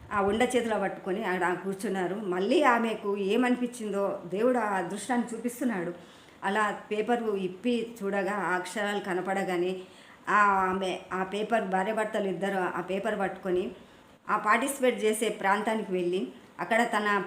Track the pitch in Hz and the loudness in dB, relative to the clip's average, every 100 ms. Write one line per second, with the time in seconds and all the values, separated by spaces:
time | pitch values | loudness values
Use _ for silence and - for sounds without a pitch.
0 | - 208 196 220 247 247 226 208 190 185 | -4 0 2 2 2 2 2 0 0 -2
1 | 196 185 202 180 175 180 196 190 226 190 | -4 -2 -2 0 0 0 -2 -4 -2 -2
2 | 175 196 208 180 196 311 285 233 226 214 | -2 -2 -2 -2 2 6 6 4 2 -2
3 | 202 202 196 233 247 247 240 - 214 196 | -2 -2 2 2 2 2 -2 -4 -4 -2
4 | 196 - 175 185 240 247 214 190 175 202 | -2 -2 -6 0 2 2 0 -2 -2 -6
5 | - 240 226 220 240 - 269 196 170 175 | -2 -2 -2 -4 -6 -2 -2 -2 -4 -6
6 | - - - - 190 208 208 - - 208 | -14 -20 -20 -6 -2 0 0 -2 -4 -2
7 | 208 233 226 196 185 - 247 240 226 - | 0 0 0 -2 -2 -2 0 0 -2 -6
8 | 196 202 185 208 175 180 180 226 202 202 | -4 -2 0 -2 0 -2 -2 -4 -2 -2
9 | 196 180 185 196 185 175 180 185 185 - | -2 -2 -2 -2 0 0 -2 -4 -10 -18
10 | - - - 196 208 190 185 190 190 - | -20 -12 0 4 6 4 2 0 -2 -6
11 | - 185 190 202 208 226 196 185 190 220 | -6 -4 -2 -4 0 0 2 0 0 0
12 | 208 214 196 175 196 196 180 160 180 190 | -2 -2 -2 -2 -2 0 0 -2 -4 -2
13 | 220 208 190 185 190 180 220 - - - | -2 -2 -2 -4 -2 0 0 -6 -16 -20
14 | - - - 214 214 226 277 277 254 202 | -20 -16 -4 0 4 2 2 2 2 2
15 | 214 220 220 - 190 208 214 220 190 185 | 2 2 0 0 2 2 2 -2 0 0
16 | 175 180 254 - - - 175 226 233 214 | 0 0 -2 -8 -18 -10 0 2 4 2
17 | 208 202 | 2 0